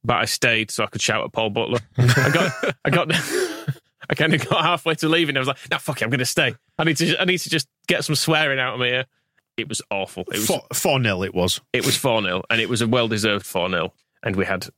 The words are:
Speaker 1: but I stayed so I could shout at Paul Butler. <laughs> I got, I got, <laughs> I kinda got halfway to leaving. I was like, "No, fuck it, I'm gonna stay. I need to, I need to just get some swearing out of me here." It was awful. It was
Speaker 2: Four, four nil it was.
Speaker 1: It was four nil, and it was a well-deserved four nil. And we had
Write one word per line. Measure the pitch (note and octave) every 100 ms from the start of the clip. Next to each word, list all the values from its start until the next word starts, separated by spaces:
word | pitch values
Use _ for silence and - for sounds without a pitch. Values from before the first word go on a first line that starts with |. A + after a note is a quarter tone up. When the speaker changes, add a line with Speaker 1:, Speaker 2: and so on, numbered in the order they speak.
Speaker 1:
but | - A2
I | A2+
stayed | - B2+ A2+ A2
so | -
I | G#2+
could | G2+
shout | - G#2+
at | -
Paul | - A2
Butler. | G#2 A2+ A#2 -
<laughs> | -
I | B2 A#2+ C3+
got, | E3 F3+ - A#3 -
I | -
got, | D3+ D3+
<laughs> | E3+ - F4+ F4+ D#4 - C3+ _ _ -
I |
kinda | - D#3 D#3
got | - -
halfway | D#3+ F3 E3 D#3
to | D#3
leaving. | E3 D#3+ C#3
I |
was | C3
like, | C3+ -
"No, | D3
fuck | - C3+
it, |
I'm | A2
gonna | C3
stay. | B2 - C3+ A2 _ -
I |
need | D#3+ D3
to, | E3 D#3
I |
need | F3+ F#3
to | -
just | D#3+ - _ -
get | F3
some | -
swearing | D3 - D#3 D3+ C3+
out | B2+
of | A#2+
me | B2
here." | B2 C3 _ _ _ _ -
It | A2+
was | A2+ -
awful. | G2+ F#2+ - F#2
It | G2+
was | G#2+
Speaker 2:
Four, | E3 -
four | B2+ F3+ C3+
nil | A2+ F#2
it | F#2+
was. | F2+ F2 - _
Speaker 1:
It | B2+
was | C3+ A#2+
four | C3+ A2+
nil, | F#2+ F#2 -
and | A2+
it | G#2
was | A2+
a | A2+
well-deserved | B2 A#2 A2 A2 G#2
four | - F#2+ F2+
nil. | F2+ E2 _ _ _
And | A#2
we | F#2+ F#2
had | F#2+ -